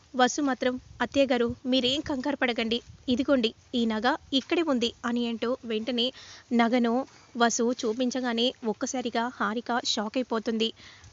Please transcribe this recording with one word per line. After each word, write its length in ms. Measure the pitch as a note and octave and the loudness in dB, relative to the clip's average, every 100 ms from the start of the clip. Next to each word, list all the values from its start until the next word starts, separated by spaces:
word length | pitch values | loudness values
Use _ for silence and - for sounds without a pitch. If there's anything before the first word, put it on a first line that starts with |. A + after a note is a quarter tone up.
| _ | _
వసు 260 | B3+ B3 - | 0 2 2
మాత్రం, 320 | C#4+ B3 B3+ B3+ - - | -2 0 -2 -4 -10 -6
"అత్తయ్య 260 | A#3+ C#4 C4+ | -2 2 2
గారు 200 | B3 A#3 B3 B3+ | 2 0 -4 0
మీరేం 340 | C4 A#3+ C#4+ | 2 2 -2
కంగారు 380 | D#4 C#4 C4+ D4 | -4 -4 -2 -2
పడకండి, 400 | B3+ A#3 A3+ A#3 - - - | -2 0 -2 -4 -6 -10 -2
ఇదిగోండి 420 | B3 C#4 C#4 A3+ - - | 0 2 2 2 -4 -6
ఈ 80 | B3 A3+ | 0 0
నగ 200 | A3 A#3 D#4 - | 2 0 0 0
ఇక్కడే 300 | C4+ - E4+ | -2 0 0
ఉంది" 280 | D#4+ B3+ A3+ - | 2 2 0 -4
అని 180 | A#3+ A#3+ A#3 | -4 -2 -2
అంటూ 220 | A3+ A#3 C4 | -2 -2 -4
వెంటనే 420 | A3+ A3 A3 A#3+ B3 - - - - | -4 -4 -2 0 -2 -4 -18 -16 0
నగను 420 | A#3 A#3 B3 A#3 A#3+ C#4 - - | 4 4 4 2 0 -2 -12 -8
వసు 300 | A#3 A#3 A3 A#3 | 2 2 4 0
చూపించగానే 720 | B3+ A3+ A3+ B3+ C4 B3 A#3 B3 - A3+ | 0 -2 0 0 0 -2 0 0 0 -4
ఒక్కసారిగా 560 | G#3 B3+ B3+ A#3+ A#3 A#3+ | -2 -4 -4 -2 -2 -2
హారిక 460 | - G#3 A#3 - A#3+ | -2 -2 -2 -2 -2
షాక్ 320 | - - G#3+ C4+ | -2 -2 -2 -2
అయిపోతుంది. 520 | B3 A3+ A3+ A3+ A3+ - - - - | -2 -2 0 0 -2 -4 -20 -20 -20